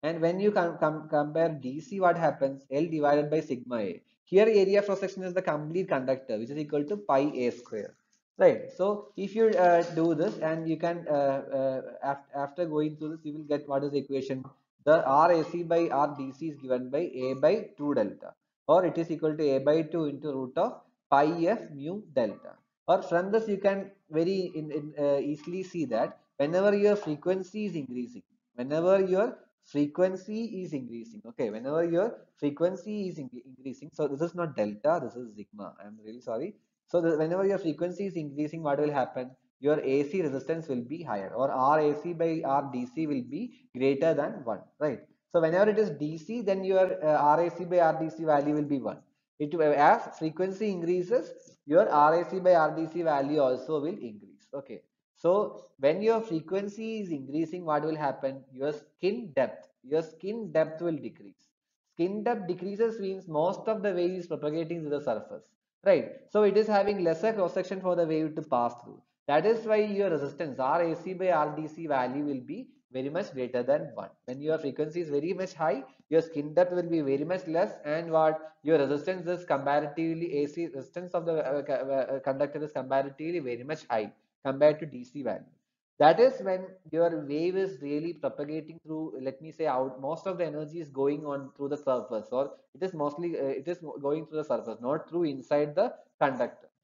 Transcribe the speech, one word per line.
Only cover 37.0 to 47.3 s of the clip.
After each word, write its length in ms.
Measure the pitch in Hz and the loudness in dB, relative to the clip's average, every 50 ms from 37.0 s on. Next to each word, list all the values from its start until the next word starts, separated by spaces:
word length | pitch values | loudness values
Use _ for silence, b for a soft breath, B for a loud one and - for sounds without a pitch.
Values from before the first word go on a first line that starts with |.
the, 160 | 170 165 165 | 4 4 2
whenever 280 | 147 156 160 175 185 196 | 2 2 0 0 0 2
your 140 | 196 202 190 | 2 0 0
frequency 480 | 190 165 147 143 170 180 180 180 202 | -2 -4 -2 -2 -4 -6 -4 -6 -8
is 80 | 196 165 | -6 -6
increasing, 480 | 170 151 147 139 143 151 151 160 165 165 | -6 -8 -8 -4 -4 -4 -4 -4 -4 -2
what 160 | 147 143 139 | -2 0 2
will 120 | 151 147 | 2 0
happen? 380 | 147 143 123 - - 131 127 123 - _ _ _ _ _ 127 | 2 0 -2 -2 -2 -8 -8 -8 -12 _ _ _ _ _ 2
Your 160 | 143 151 151 | 2 2 2
A 240 | - 131 135 143 143 143 | 2 2 2 2 2 0
C 140 | - 190 175 | 0 -2 0
resistance 440 | 147 131 135 - - 165 165 160 | 0 -2 -4 -4 -4 -4 -4 -4
will 140 | - 135 120 | -4 -4 -4
be 220 | 113 120 147 170 170 | -4 -6 -10 -10 -6
higher, 280 | 135 113 101 98 92 - | -6 -6 -4 -6 -6 -2
or 160 | 113 131 139 | -2 -2 0
R 280 | - 127 127 139 151 156 | 2 2 4 4 6 6
A 220 | 151 147 147 147 | 4 4 2 0
C 120 | - 175 175 | -4 -8 -4
by 280 | 165 165 165 160 160 - | 0 0 0 0 -2 -2
R 240 | 135 135 143 143 139 131 | 0 0 0 0 -2 -6
D 140 | 123 123 | -6 -6
C 180 | 123 - 160 160 | -6 -4 -4 -4
will 160 | 151 147 131 | -2 -2 -4
be 460 | 120 120 131 165 233 240 - _ _ _ _ | -6 -6 -8 -8 -8 -10 -12 _ _ _ _
greater 380 | 123 131 139 139 139 156 165 165 | 0 2 2 2 4 2 2 2
than 280 | - 147 160 - 202 139 | 2 0 -4 -6 -8 -6
one, 180 | 117 104 92 - _ _ _ | -6 -6 -6 -8 _ _ _
right? 220 | 147 151 123 104 - _ _ _ _ _ | -2 -2 -2 -4 -10 _ _ _ _ _
So 80 | _ 175 | _ 2
whenever 300 | 160 160 165 180 202 214 | 2 4 4 4 4 4
it 80 | 208 | 4
is 140 | 208 214 185 | 2 2 0
D 260 | 160 135 147 151 160 | -2 -4 -6 -6 -6
C, 240 | 165 156 - 226 247 | -8 -10 -8 -8 -4
then 220 | 226 196 196 190 190 | 0 0 0 0 0
your, 420 | 190 190 190 190 185 - - 151 | 2 4 4 4 4 2 0 2
uh, 100 | 151 151 | 2 4
R 300 | 143 143 147 | 6 6 6